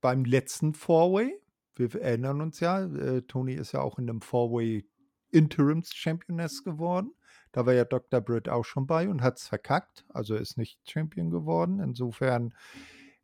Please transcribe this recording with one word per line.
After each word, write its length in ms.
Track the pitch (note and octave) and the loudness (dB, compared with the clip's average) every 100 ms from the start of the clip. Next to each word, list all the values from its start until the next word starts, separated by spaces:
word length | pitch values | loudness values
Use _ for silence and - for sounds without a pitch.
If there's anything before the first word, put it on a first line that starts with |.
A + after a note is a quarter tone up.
beim 220 | B2+ C3 B2 | 2 2 4
letzten 480 | C3 - - D#3 | 2 2 -2 -2
Four-Way, 680 | D3+ - E3 F3+ F#3+ B3+ G4+ _ _ _ - | -2 4 6 6 4 0 -4 _ _ _ -4
wir 180 | A#2+ - | -2 -2
erinnern 400 | B2+ A#2 C3+ C#3+ | -2 0 0 -2
uns 180 | D#3+ - | -4 -2
ja, 220 | E3+ F#3+ | 0 0
äh, 380 | F#3 C#3+ C3+ B2+ | -2 -4 -2 -2
Toni 320 | B2 C3 C3 | -2 -4 -4
ist 180 | C3 - | -4 -6
ja 80 | C3+ | -4
auch 180 | C3+ - | -4 -4
in 120 | A#2+ | -6
einem 100 | A2+ | -6
Four-Way 680 | - B2 A#2 A#2+ A2+ G#2+ - _ _ _ _ | -2 0 0 0 0 -2 -6 _ _ _ _
Interims-Championess 1300 | E3 D3+ - C#3+ D#3+ - - D#3+ E3 - E3+ E3 C#3 | 4 6 6 4 4 -2 -6 -4 -4 -6 -6 -6 -6
geworden. 500 | F#3 D#3 E3+ F3+ A#3 - _ - _ | -8 -4 -2 -2 -4 -10 _ -20 _
Da 120 | B2+ | 0
war 80 | B2 | 4
ja 120 | B2+ A#2+ | 4 4
Doktor 340 | B2+ - B2 | 0 0 -2
Britt 300 | G#2 A#2 - | 0 -2 -2
auch 140 | A#2+ - | -2 -2
schon 200 | C#3+ C3+ | -4 0
bei 220 | D#3+ F#3+ | 0 0
und 140 | D#3 | 0
hat's 260 | B2+ - - | 0 -2 -6
verkackt, 560 | G#2 - D#3 - - - | -6 -2 -2 -2 -14 -12
also 240 | - G#2+ | -8 -4
ist 240 | G#2+ - - | -4 -4 -6
nicht 200 | A2 - - | -6 -8 -10
Champion 400 | D#3 D#3 F3+ E3 | -6 -6 -4 -4
geworden. 500 | E3+ D#3 E3 F3 G3 | -4 -2 0 0 -2
Insofern 720 | C#3+ A#2+ B2 - C3 A#2+ A#2 - - - - - - _ | -4 -4 -6 -2 0 0 -2 -8 -20 -20 -20 -20 -20 _